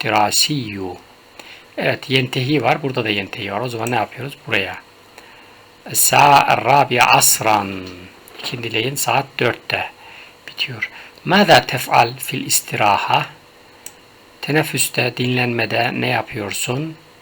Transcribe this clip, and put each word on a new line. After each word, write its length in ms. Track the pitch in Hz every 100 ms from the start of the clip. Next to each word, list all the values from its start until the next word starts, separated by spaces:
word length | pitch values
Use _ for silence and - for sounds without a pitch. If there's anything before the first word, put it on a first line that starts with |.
dirasiyyu. 960 | 135 107 104 - - 147 110 98 92 90 - - _ - - - - -
Evet, 340 | - 120 -
yentehi 520 | 131 131 135 127 151
var, 200 | 117 151
burada 220 | 147 127
da 40 | 107
yentehi 440 | 101 92 - 101
var. 80 | 101
O 80 | 123
zaman 220 | 117 110
ne 60 | 120
yapıyoruz? 400 | 107 - 139 - -
Buraya. 300 | 107 92 - - - - - - - - - - - -
Sa-, 720 | 139 - 127 143 139 - 120
rabia 400 | 117 143 127 120 123
asran. 800 | 131 - - 110 107 98 95 92 90 92 - - -
İkindileyin 560 | - 123 117 113 123
saat 320 | 143 - 123 139 -
dörtte 520 | 123 - - - - - - - - - -
bitiyor. 440 | - - 113 - - - -
Mâzâ 420 | - 190 202 131 -
tef'al 500 | 131 - 135 117 127
fil 300 | - 131 -
istiraha? 800 | - - - 107 98 - - - - - - - - - - - - - -
Teneffüste, 720 | - 151 151 135 - - 123 -
dinlenmede 720 | 123 127 120 120 113 117 120 127
ne 60 | 123
yapıyorsun? 920 | 120 - 117 101 - - 123 160 156 - -